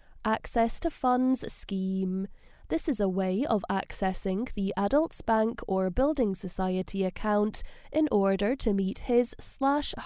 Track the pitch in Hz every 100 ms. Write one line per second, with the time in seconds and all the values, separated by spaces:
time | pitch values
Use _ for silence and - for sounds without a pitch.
0 | - - 220 220 - 247 226 - 330 -
1 | 254 247 254 254 - - - 196 190 190
2 | 185 190 196 - - - - 320 - 226
3 | 196 185 185 190 285 202 - 196 - -
4 | 190 185 196 185 254 - 196 - 202 285
5 | 320 - - 220 220 - - 190 190 180
6 | 285 294 214 190 175 - 185 185 185 196
7 | 185 - 214 208 214 - - - - 302
8 | 311 208 196 196 208 262 226 196 190 -
9 | - 240 233 - - - 269 285 - -